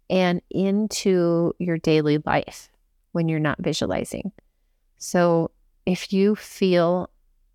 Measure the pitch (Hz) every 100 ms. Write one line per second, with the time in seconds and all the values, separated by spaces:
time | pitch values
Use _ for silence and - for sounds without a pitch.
0 | - 185 180 175 - - 190 202 214 -
1 | 202 185 170 170 170 - 180 165 - 156
2 | 151 151 - 147 - - - _ _ _
3 | _ 175 165 156 151 - 170 156 - -
4 | - - 196 - _ _ _ _ _ _
5 | - 180 175 170 160 - _ _ - 185
6 | - 190 202 214 - - 190 175 170 180
7 | - _ _ _ _